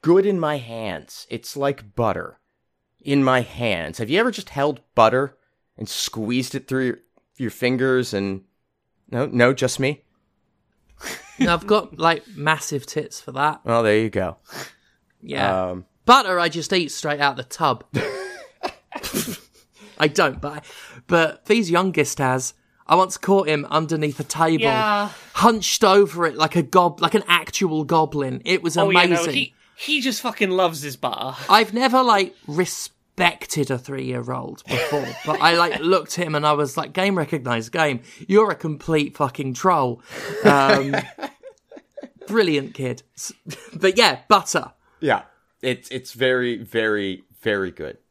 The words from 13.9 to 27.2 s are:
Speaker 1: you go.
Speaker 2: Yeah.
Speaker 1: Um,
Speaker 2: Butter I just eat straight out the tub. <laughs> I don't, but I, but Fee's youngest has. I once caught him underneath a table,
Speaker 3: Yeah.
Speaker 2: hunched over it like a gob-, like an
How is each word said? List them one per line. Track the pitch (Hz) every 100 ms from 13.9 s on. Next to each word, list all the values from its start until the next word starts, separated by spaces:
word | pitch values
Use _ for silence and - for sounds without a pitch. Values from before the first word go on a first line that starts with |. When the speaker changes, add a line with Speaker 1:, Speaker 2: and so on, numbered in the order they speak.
| 107
Speaker 1:
you | 110
go. | 101 90 - _ - - _ _ _ _ _
Speaker 2:
Yeah. | - 139 101 95 92
Speaker 1:
Um, | 92 90 _
Speaker 2:
Butter | - 254 208 180
I | 170
just | 160 147
eat | 190 156
straight | - 156 147
out | 143 127
the |
tub. | 123 - 156 123 -
<laughs> | - - - 381 - - _ - - _ - - - - - _ _ _ _ - -
I | 156
don't, | 151 160 80
but | 143
I, | 151 - - - 120 -
but | 170 160 - -
Fee's | 220 185
youngest | 170 190 165 143 -
has. | 135 131 127 - _ _ -
I |
once | 165 185 -
caught | - 196 156
him | 151 143
underneath | 147 156 160 151 139
a |
table, | 143 151 165 160
Speaker 3:
Yeah. | 226 220 214 208 202 - -
Speaker 2:
hunched | - 220 226 180 -
over | 196 196 196 165 165
it | 143
like | 156 175
a |
gob-, | 135 190 175 143
like | 170
an | 214